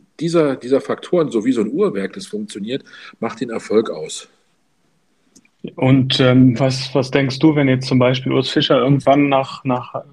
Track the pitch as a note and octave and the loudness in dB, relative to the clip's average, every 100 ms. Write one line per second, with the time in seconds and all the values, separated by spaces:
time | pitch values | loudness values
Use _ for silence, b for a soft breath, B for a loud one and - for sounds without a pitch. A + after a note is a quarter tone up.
0 | _ - E3 E3+ D3+ C3 A#2+ C3 - A2+ | _ -8 -2 0 0 -2 -2 -2 -2 -8
1 | - F3+ D3 A2+ A2 A#2+ G2+ D3+ G3+ G2 | -2 -2 0 -2 0 0 0 0 -2 -2
2 | G2 - F#2+ G#2 G#2+ G#2+ G#2 C3 - B | -8 -10 -12 -10 -10 -10 -8 -10 -10 B
3 | B B A2+ - B2 G#2 - G#2 A2 D#2 | B B -10 -8 -8 -8 -2 0 0 -4
4 | D#2 - - _ _ _ _ _ _ _ | -10 -14 -18 _ _ _ _ _ _ _
5 | _ _ _ _ _ _ - - C3 C3+ | _ _ _ _ _ _ -14 -2 2 4
6 | C3 - B2+ B2+ B2+ A2+ C3+ C3 - C#3+ | 2 2 4 6 6 4 0 -2 -4 -2
7 | B2+ C#3+ C3+ B2+ D#3+ D3 C#3 C3 C3 C3 | 0 0 -2 2 2 2 2 0 0 2
8 | B2 C3 C3+ C3+ C3 D#3+ - C#3 B2+ C#3 | 2 0 -2 -2 -2 0 2 2 2 2
9 | C3+ C#3 C#3+ C3+ C3+ - C3+ B2 A#2+ C3 | 4 2 4 0 -2 -6 -6 -6 -6 -14
10 | - | -14